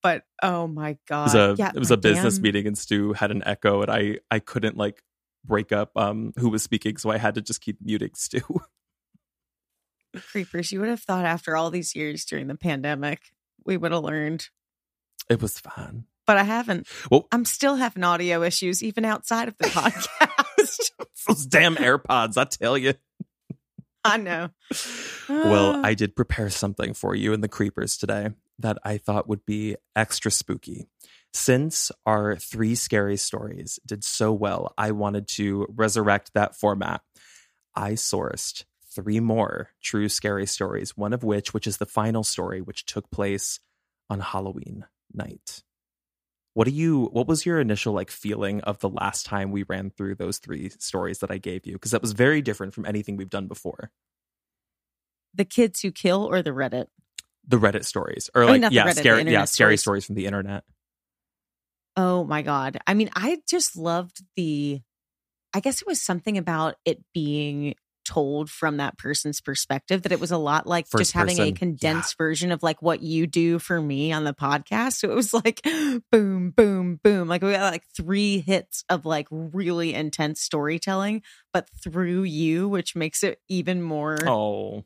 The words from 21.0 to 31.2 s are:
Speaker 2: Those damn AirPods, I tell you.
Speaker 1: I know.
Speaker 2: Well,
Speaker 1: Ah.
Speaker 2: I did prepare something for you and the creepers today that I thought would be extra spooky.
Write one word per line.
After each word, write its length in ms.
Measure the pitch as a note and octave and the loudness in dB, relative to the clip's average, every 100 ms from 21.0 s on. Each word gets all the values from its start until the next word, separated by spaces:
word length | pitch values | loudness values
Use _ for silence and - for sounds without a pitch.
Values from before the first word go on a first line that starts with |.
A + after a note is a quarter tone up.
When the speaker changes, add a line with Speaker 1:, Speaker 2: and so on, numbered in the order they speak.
| - - - | -18 -10 0
Speaker 2:
Those 180 | F3+ C3+ | 0 4
damn 300 | D#3 E3+ D#3+ | 6 6 6
AirPods, 600 | B2+ C3+ - B2 A2+ G#2+ | 4 4 4 2 4 2
I 60 | |
tell 340 | C#3 - A2+ C3+ | 0 0 0 2
you. 160 | C3 C#3 _ _ - _ _ - _ - - _ | 2 -2 _ _ -20 _ _ -20 _ -20 -20 _
Speaker 1:
I 140 | A3 A3 | 2 2
know. 320 | G3 E3+ E3+ _ _ - - - - - - | 0 -6 -6 _ _ -8 -8 -10 -12 -14 -4
Speaker 2:
Well, 460 | D4 - G#2 G2 G2 | 2 6 6 6 2
Speaker 1:
Ah. 40 | |
Speaker 2:
I 100 | G#2 | 0
did 220 | G#2+ G#2 - | 2 0 0
prepare 340 | A#2+ - G#2 | -2 0 -2
something 440 | - G2+ G2+ A2+ | -2 -4 -2 -6
for 220 | - G2 G2+ | -4 -4 -2
you 180 | G#2 | 0
and 100 | G#2+ | 0
the 40 | G#2+ | -2
creepers 480 | - G2+ - - - | -2 -2 -2 -4 -4
today 320 | G2+ G#2 G#2 G#2+ _ - | -2 -2 -4 -8 _ -6
that 180 | A2+ G#2 | -4 -4
I 140 | G2+ G#2 | -4 -6
thought 320 | - G#2 - | -2 -2 -2
would 160 | G#2 - | -6 -4
be 320 | G#2 G#2+ G#2 _ G#2+ | -4 -4 -8 _ -2
extra 360 | A2 - A2 | -2 -2 -2
spooky. 560 | - - - - - - _ - _ | -2 -2 -6 -6 -14 -16 _ -20 _